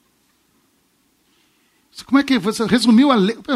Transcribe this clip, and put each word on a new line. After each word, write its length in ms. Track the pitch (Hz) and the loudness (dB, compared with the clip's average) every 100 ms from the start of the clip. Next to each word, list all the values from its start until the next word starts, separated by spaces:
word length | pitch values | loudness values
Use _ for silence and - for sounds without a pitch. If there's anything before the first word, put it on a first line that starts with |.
| _ _ _ _ _ _ _ _ _ _ _ _ _ _ _ _ _ _ _ - - | _ _ _ _ _ _ _ _ _ _ _ _ _ _ _ _ _ _ _ -20 -2
Como 140 | 269 | -2
é 40 | |
que 140 | 277 247 | 0 -2
você 280 | 196 214 208 | -2 -6 -2
resumiu 460 | 233 226 220 285 | 0 2 2 4
a 40 | 233 | 2
lei? 220 | 190 - - | -2 -4 -6